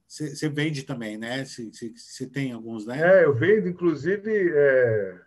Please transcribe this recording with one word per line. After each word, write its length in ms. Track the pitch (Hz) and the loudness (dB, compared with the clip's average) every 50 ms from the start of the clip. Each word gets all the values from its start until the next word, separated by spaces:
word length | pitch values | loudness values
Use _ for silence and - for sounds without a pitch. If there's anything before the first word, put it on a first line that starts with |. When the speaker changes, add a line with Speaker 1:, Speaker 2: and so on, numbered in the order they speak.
| _ | _
Speaker 1:
cê, 260 | _ - - 151 147 143 | _ -14 -12 -12 -12 -8
cê 100 | - 156 | -6 -6
vende 360 | 151 139 147 151 160 151 135 135 | -4 -2 -2 -4 -4 -4 -6 -8
também, 340 | - 135 117 113 107 110 | -8 -10 -8 -8 -10 -10
né? 260 | 110 113 117 127 135 131 | -10 -8 -8 -8 -8 -8
Cê, 260 | 135 - 127 113 104 - | -10 -12 -14 -14 -14 -12
cê, 180 | - 120 110 117 | -14 -14 -14 -14
cê 280 | - - - - - 131 | -16 -20 -20 -16 -14 -14
tem 280 | - - 139 139 127 120 | -10 -6 -6 -6 -6 -8
alguns, 320 | 110 110 117 113 107 104 | -10 -12 -10 -10 -10 -8
né? 140 | 113 123 151 | -8 -4 0
Speaker 2:
É, 240 | 165 180 190 185 160 | 4 6 6 8 6
eu 80 | 147 123 | 6 4
vendo, 340 | 117 156 190 220 214 180 | 4 4 4 4 4 2
inclusive, 640 | 180 180 - 175 170 151 131 139 175 202 208 202 220 214 202 185 170 151 | -2 -4 0 0 0 0 0 -2 -2 -2 -2 -2 -2 0 0 2 2 4
é, 640 | 143 143 139 131 131 123 117 110 104 98 92 90 90 - | 4 4 6 6 6 4 4 2 0 -2 -4 -8 -14 -20